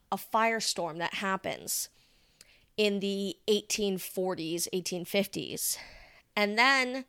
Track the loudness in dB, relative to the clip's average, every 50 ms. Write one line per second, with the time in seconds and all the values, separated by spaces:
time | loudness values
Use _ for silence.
0 | _ -6 -6 -6 -4 0 2 4 4 4 2 2 0 0 0 -2 -2 -4 -4 -4
1 | -4 -4 -2 -2 -2 0 0 -2 -2 -4 -6 -6 -4 -4 -2 -2 -4 -6 _ _
2 | _ _ _ _ _ _ _ -20 -20 _ -20 _ _ _ _ 2 2 4 4 2
3 | 0 0 0 0 -2 -4 -4 _ _ 2 2 2 2 0 -2 0 0 0 0 -2
4 | -4 -6 -4 -2 -2 0 -2 -2 -4 -4 -2 -2 -2 -2 -2 -4 -4 -4 -4 -6
5 | -4 0 0 0 0 0 -2 -6 -6 -6 -6 -4 -4 -4 -4 -4 -8 -14 -18 -20
6 | -20 -20 -20 -20 _ _ -2 0 0 2 4 4 6 6 6 4 2 0 -2 -6
7 | -8